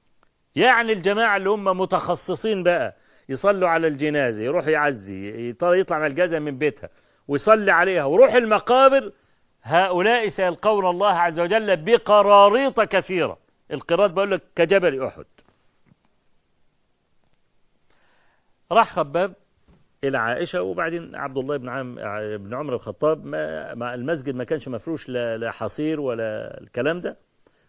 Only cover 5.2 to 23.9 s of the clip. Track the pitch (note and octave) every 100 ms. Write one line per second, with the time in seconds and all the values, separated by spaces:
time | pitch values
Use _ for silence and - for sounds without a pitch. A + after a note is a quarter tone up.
5.2 | G2+ A2 A#2+ A#2 F3 F3+ F#3 D#3+ D#3 C#3
6.2 | F3+ E3 D3+ C3 D3 - E2+ _ _ _
7.2 | - C#3 - A3 G3 E3+ F#3 F3+ C#3 F3
8.2 | C4 B3 A3+ G#3 - B3 C4+ C4+ G#3 -
9.2 | _ _ _ _ A2+ D#3+ F#3+ F3+ G3 A#3+
10.2 | G#3+ F#3 F#3 E3+ G#3 G#3 F#3 F3 G3+ F3
11.2 | F3 D#3+ F3 A3 G#3+ F3+ D#3+ A#3 - G#3
12.2 | G3+ G3+ G3+ A3+ C4+ - G#3 G3 - F#3
13.2 | C3+ E2+ _ _ - D3 - E3+ G3+ E3+
14.2 | G3+ F#3+ - - E3+ G3 F3 C3+ B2+ -
15.2 | D2 _ _ _ _ _ _ _ _ _
16.2 | _ _ _ _ _ _ _ _ _ _
17.2 | _ _ _ _ _ _ _ _ _ _
18.2 | _ _ _ _ - F#3+ - - D3 D#3+
19.2 | F#3+ F3+ _ _ _ _ _ _ C#3 C3+
20.2 | A2+ B2+ E3+ F3+ F#3 F3 E3 E3+ E3+ -
21.2 | C#3+ C3+ C3 D3 B2 B2+ B2+ A#2+ G#2+ G#2
22.2 | G#2+ G#2+ G2 B2 D3 B2 A2 G2 D3 D#3
23.2 | C#3+ D3+ D#3 D#3 D3+ B2+ A#2+